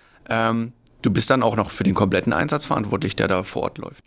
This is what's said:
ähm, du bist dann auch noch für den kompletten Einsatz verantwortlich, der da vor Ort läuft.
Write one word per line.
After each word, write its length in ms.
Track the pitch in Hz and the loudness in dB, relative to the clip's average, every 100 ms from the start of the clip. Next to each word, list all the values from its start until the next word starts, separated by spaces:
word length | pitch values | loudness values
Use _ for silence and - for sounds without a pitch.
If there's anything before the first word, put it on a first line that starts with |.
| _ _ - | _ _ -4
ähm, 440 | 113 113 113 117 - _ _ | 0 0 0 -4 -10 _ _
du 80 | - | 0
bist 200 | 98 - | 0 2
dann 120 | 131 | 4
auch 140 | 117 110 | 4 2
noch 140 | 101 | -2
für 140 | - | 0
den 100 | 98 | 0
kompletten 380 | 95 95 92 - | 2 2 2 0
Einsatz 320 | 82 151 147 - | 0 0 -2 -2
verantwortlich, 500 | 143 104 107 98 - | -2 -2 -2 -4 -2
der 100 | 104 | 0
da 140 | 92 | 0
vor 200 | - - | -2 -4
Ort 160 | - - | -6 -6
läuft. 260 | - - | -16 -16